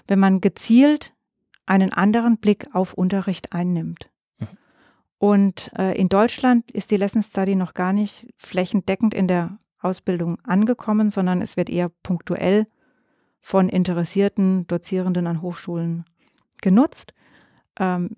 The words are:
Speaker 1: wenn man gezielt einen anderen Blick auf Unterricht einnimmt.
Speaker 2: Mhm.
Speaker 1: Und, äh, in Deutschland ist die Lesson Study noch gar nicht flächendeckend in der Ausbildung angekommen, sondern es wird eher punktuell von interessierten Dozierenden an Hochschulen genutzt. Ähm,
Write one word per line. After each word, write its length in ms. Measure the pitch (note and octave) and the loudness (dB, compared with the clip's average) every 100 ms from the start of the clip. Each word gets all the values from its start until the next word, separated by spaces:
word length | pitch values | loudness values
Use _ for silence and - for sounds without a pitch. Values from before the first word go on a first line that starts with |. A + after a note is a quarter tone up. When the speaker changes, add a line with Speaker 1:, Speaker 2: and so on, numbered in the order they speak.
| - | -2
Speaker 1:
wenn 120 | G3 | 2
man 200 | F#3+ F#3+ | 4 4
gezielt 760 | F#3+ - - A#3 C#4+ D4+ - _ _ _ _ _ - | 0 -2 2 6 6 4 -4 _ _ _ _ _ 0
einen 260 | F#3+ F#3+ | 2 2
anderen 460 | - G3+ A#3 A#3 A3 | 2 2 2 2 2
Blick 300 | G#3 G3+ - | 2 0 -2
auf 200 | F#3 F#3 | -4 -4
Unterricht 600 | - F#3 G3 F#3 F3 - | -2 -2 -2 -4 -6 -6
einnimmt. 560 | F3 F3+ E3+ D#3+ E3 - _ _ - | -6 -4 -4 -6 -10 -18 _ _ -14
Speaker 2:
Mhm. 100 | A2 - _ _ _ _ _ _ | -14 -14 _ _ _ _ _ _
Speaker 1:
Und, 540 | G3+ G3+ G3 - - - | 2 4 2 -2 -10 -6
äh, 200 | F#3+ - | -4 0
in 100 | F#3 | 0
Deutschland 640 | G3 A#3+ - B3+ A#3+ - | 2 0 0 2 2 0
ist 200 | - - | -8 -2
die 60 | G3+ | -2
Lesson 260 | G3 A3+ | 0 -2
Study 320 | - - F#3+ F#3+ | -2 -2 -2 0
noch 180 | F3+ | -2
gar 180 | - F3+ | -4 -2
nicht 360 | G3+ G#3 - - _ | 0 -2 -6 -20 _
flächendeckend 760 | - F#3 F3+ G3 F#3 F#3+ A3 | -8 -4 -2 -2 -2 0 0
in 140 | - F#3 | 0 0
der 300 | F3+ E3+ G3+ _ _ | 0 -2 -8 _ _
Ausbildung 580 | F#3 F#3 - F3 E3+ - | -6 -4 -4 -2 -2 -6
angekommen, 680 | - F#3 A3 A#3+ - G#3+ G#3+ | -2 0 2 0 -2 0 0
sondern 320 | G3+ F3+ F3+ | 0 0 -2
es 160 | - - | -2 -4
wird 120 | F3+ | -4
eher 200 | F3 F3 | -2 -4
punktuell 800 | - - E3+ - F3 F3+ G3+ A3 _ _ _ _ _ _ _ | -6 -6 -6 -4 -4 0 2 0 _ _ _ _ _ _ _
von 260 | - F#3+ F#3 | -4 0 2
interessierten 1000 | F#3 F3+ E3+ E3+ G3 G3+ - F#3+ F#3 F3 | 0 -2 -2 -4 -2 -2 0 0 0 -2
Dozierenden 600 | F3 - F#3 F#3 F3+ F3 | -6 -4 -4 -2 -2 -2
an 140 | E3 | -4
Hochschulen 640 | F3 E3+ - E3+ E3+ E3+ E3 _ _ _ _ _ | -6 -10 -8 -6 -4 -6 -10 _ _ _ _ _
genutzt. 520 | G3 G3 D4+ - - - _ _ _ _ _ - | 2 4 4 -2 -20 -20 _ _ _ _ _ -6
Ähm, 340 | F#3+ F3+ F3 | -4 -2 -6